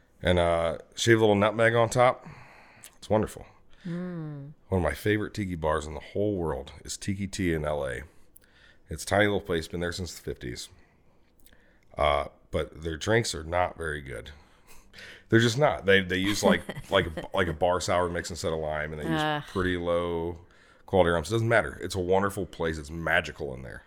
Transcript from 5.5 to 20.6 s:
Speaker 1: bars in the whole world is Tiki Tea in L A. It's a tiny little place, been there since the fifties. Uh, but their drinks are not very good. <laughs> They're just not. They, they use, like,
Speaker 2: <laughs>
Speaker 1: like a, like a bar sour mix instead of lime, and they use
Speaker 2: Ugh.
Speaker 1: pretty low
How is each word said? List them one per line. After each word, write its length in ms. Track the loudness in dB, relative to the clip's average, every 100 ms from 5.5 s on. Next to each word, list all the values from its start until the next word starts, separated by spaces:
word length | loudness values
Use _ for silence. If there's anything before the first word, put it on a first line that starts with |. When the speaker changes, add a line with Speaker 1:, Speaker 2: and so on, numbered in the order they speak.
| -2
Speaker 1:
bars 300 | 0 0 -4
in 80 |
the 60 | -12
whole 360 | -8 -2 -2 0
world 380 | -2 -4 -8 -14
is 140 | -14 -8
Tiki 300 | -6 -6 -6
Tea 260 | -2 0
in 100 | 0 -2
L 200 | -4 -4
A. 140 | -8 -12 -18 -20 -20 _ _ -20 _ -12
It's 140 | -10
a 40 | 0
tiny 180 | 2 4
little 160 | 2
place, 260 | -2 -4 -4
been 120 | -4
there 120 | -4
since 220 | -4 -8
the 80 | -10
fifties. 480 | -10 -10 -10 -12 -14 -20 _ _ _ _ _ _ -20 -20 _ _ _ 0
Uh, 280 | 2 2 -2 -12 _
but 320 | -6 -6 -8
their 140 | -10 -6
drinks 360 | 0 0 0
are 100 | -6
not 340 | -4 -2 -2 -4
very 240 | -8 -8
good. 300 | -10 -14 -14 -20 -20 _ -20 -20
<laughs> 500 | -20 -20 -20 -20 2
They're 100 | 4
just 180 | 4 2
not. 280 | 0 2 4
They, 140 | 4
they 160 | 4 0
use, 260 | 0 2
like, 180 | 4 4 0 -12
Speaker 2:
<laughs> 140 | 0
Speaker 1:
like 160 | 2 2
a, 280 | -4 -4 0
like 120 | 0
a 60 |
bar 280 | 2 2 2
sour 280 | 2 2 2
mix 200 | -2 -6
instead 240 | -6 -4
of 60 | -2
lime, 320 | -2 -4 -4
and 80 | -6
they 60 | -4
use 120 | -2
Speaker 2:
Ugh. 220 | -2 -4 -4
Speaker 1:
pretty 280 | -2 -2 0
low 600 | 0 0 0 -2 -4 -8 -14 _